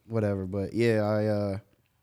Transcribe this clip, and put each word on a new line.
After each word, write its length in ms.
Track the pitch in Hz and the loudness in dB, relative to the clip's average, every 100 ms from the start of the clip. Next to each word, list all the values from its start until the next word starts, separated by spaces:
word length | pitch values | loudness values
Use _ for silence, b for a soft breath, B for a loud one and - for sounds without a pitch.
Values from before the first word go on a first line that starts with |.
| - | -6
whatever. 400 | 113 104 98 92 | -2 0 0 -2
But 260 | 98 95 | -4 -2
yeah, 300 | 107 117 110 | 2 2 4
I, 240 | 104 107 107 | 2 0 0
uh, 320 | 104 101 98 - _ _ _ | 0 -2 -6 -10 _ _ _